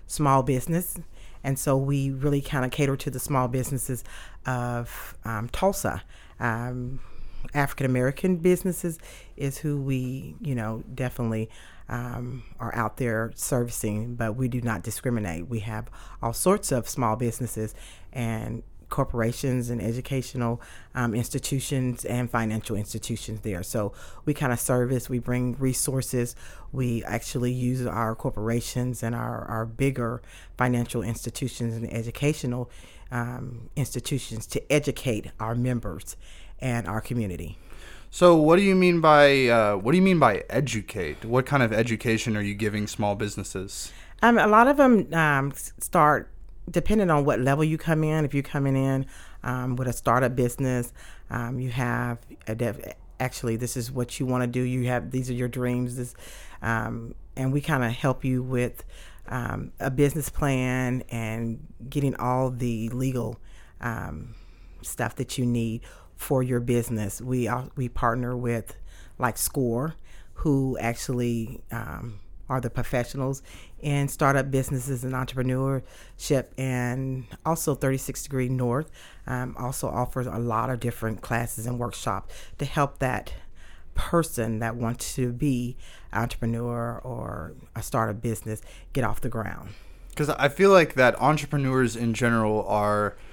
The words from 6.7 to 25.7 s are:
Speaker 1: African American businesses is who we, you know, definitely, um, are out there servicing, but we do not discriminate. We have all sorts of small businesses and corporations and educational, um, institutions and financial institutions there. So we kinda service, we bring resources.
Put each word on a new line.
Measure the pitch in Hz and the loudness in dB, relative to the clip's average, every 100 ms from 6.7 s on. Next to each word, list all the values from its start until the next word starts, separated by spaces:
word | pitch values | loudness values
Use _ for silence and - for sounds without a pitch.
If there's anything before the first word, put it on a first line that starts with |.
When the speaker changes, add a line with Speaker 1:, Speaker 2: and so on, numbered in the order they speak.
| 127 123 131 - - - - - | -4 -4 -6 -6 -8 -6 -4 -2
Speaker 1:
African | 147 143 - 135 | 2 0 2 2
American | 127 127 139 180 180 | 4 2 2 0 4
businesses | 180 180 190 160 175 160 - - - - | 4 4 2 -2 -4 -6 -12 -18 -16 -6
is | 139 139 | -4 -2
who | 156 143 | -2 -2
we, | 135 131 127 131 147 - | 0 -2 -2 -6 -10 -8
you | 190 | -4
know, | 123 110 113 - | -2 -2 -4 -6
definitely, | 127 127 - 117 110 110 - - - - | -4 -4 -2 -2 0 -4 -8 -18 -16 -8
um, | 117 123 117 123 131 - - | -6 -6 -6 -6 -8 -10 -8
are | 117 - | -6 -2
out | 110 - | -2 0
there | 123 110 113 | 0 0 -2
servicing, | - - 131 120 - 110 107 117 | -4 -2 0 0 -2 -2 -2 -2
but | 120 113 113 | -2 -2 0
we | 127 | 0
do | 123 | 0
not | 120 107 | -2 -2
discriminate. | 110 - 127 120 101 82 - | -4 -4 -2 0 0 -4 -4
We | 120 | -4
have | 104 110 113 - - - | -4 -6 -8 -12 -14 -6
all | 117 | -4
sorts | 117 180 208 - | 0 2 2 2
of | 127 - | -2 -2
small | - 120 110 | 0 0 2
businesses | 120 - 120 - 110 - - - - | 0 -2 -4 -4 -6 -8 -18 -18 -12
and | 127 117 113 110 117 - - - | -4 -4 -2 -4 -8 -10 -16 -6
corporations | - 135 120 113 120 139 123 120 | -2 0 2 0 0 0 0 0
and | 120 | -2
educational, | 101 117 123 135 120 127 117 120 - - - | -2 -2 -2 -2 -2 -2 -2 -2 -6 -16 -10
um, | - 120 | -2 0
institutions | 110 117 135 - 139 - 135 127 120 | 0 0 -2 -2 -2 0 0 0 -2
and | - 120 120 | -2 -2 0
financial | 120 113 110 - 107 | 0 0 -2 -2 -4
institutions | 107 110 - 117 - 107 | -4 -6 -6 -6 -6 -6
there. | 110 87 | -4 -4
So | 92 117 101 - - - | -4 -2 -2 -6 -14 -6
we | - | -2
kinda | 147 139 117 | 0 2 0
service, | - 123 123 131 - | 2 2 2 0 0
we | 123 | -2
bring | 117 123 123 135 | 0 0 0 0
resources. | 135 | 0